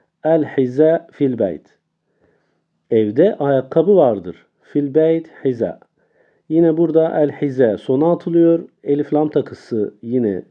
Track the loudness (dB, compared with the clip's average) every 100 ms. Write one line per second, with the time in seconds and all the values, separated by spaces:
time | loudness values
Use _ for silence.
0 | _ _ 0 0 0 -2 -2 2 2 2
1 | -4 -4 -4 -2 -4 -4 _ _ _ _
2 | _ _ _ _ _ _ _ _ -2 0
3 | 0 2 0 2 -2 -2 0 -2 2 4
4 | 4 0 -6 -16 _ _ _ -4 -2 0
5 | 2 0 -4 -8 -6 -4 -6 -8 _ _
6 | _ _ _ _ -4 0 2 2 2 2
7 | 0 0 -2 -2 -6 0 0 0 -2 0
8 | 0 0 -2 2 2 2 -2 _ -4 -4
9 | -2 -2 0 -2 -4 -12 -8 -6 -6 -8
10 | -6 -2 -2 -4 -8